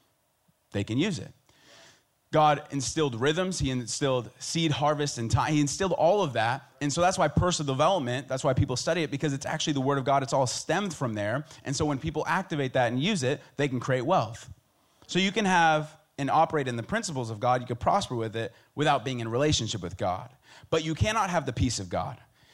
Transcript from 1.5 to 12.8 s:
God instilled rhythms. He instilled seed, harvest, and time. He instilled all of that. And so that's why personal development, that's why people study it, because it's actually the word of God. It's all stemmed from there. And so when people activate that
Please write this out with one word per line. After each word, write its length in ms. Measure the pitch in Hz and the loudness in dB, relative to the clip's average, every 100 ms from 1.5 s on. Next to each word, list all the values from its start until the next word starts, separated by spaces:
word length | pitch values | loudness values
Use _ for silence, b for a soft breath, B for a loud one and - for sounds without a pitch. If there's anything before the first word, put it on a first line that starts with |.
| b b b b b b _ _ | b b b b b b _ _
God 340 | 156 151 147 - | 4 6 4 0
instilled 420 | 139 120 160 147 | -6 -4 0 0
rhythms. 460 | 113 135 160 185 180 | 2 0 2 0 -2
He 100 | 139 | -2
instilled 580 | 127 113 - 143 127 120 - | -2 -4 -2 0 0 -2 -10
seed, 320 | - 170 160 | -6 0 0
harvest, 460 | 139 147 147 143 - | 2 0 0 -2 -4
and 120 | 117 | -2
time. 220 | 127 123 | 0 2
He 80 | 151 | 2
instilled 320 | 143 139 190 | 2 0 0
all 280 | - 214 208 | 2 4 4
of 120 | 165 | 2
that. 360 | 113 113 135 - - | 0 0 -2 -6 -6
And 120 | 143 | -4
so 80 | 147 | 2
that's 160 | 175 190 | 2 4
why 120 | 160 | 2
personal 440 | - 180 170 143 | 2 2 0 0
development, 540 | 131 156 190 123 123 143 | 2 2 2 0 -4 -4
that's 160 | 135 | -2
why 120 | 139 | 0
people 220 | 127 139 123 | 2 0 0
study 280 | - 175 | -2 0
it, 80 | 151 | -2
because 200 | 135 156 | -2 -2
it's 140 | 135 - | -2 -4
actually 280 | 156 - | -4 -2
the 60 | 139 | 0
word 180 | 131 139 | 0 0
of 60 | |
God. 200 | 131 139 | 2 2
It's 80 | 131 | 2
all 160 | 139 123 | 0 0
stemmed 440 | - - 165 202 | -2 -2 -2 -2
from 220 | - 127 | -4 -4
there. 300 | 107 104 127 151 B | -2 -2 -4 -6 B
And 120 | - 143 | -6 -2
so 80 | |
when 160 | 156 135 | -2 -2
people 240 | 151 151 - | -4 -4 -2
activate 460 | 170 190 151 131 | -2 -2 -2 0
that 160 | 131 | 2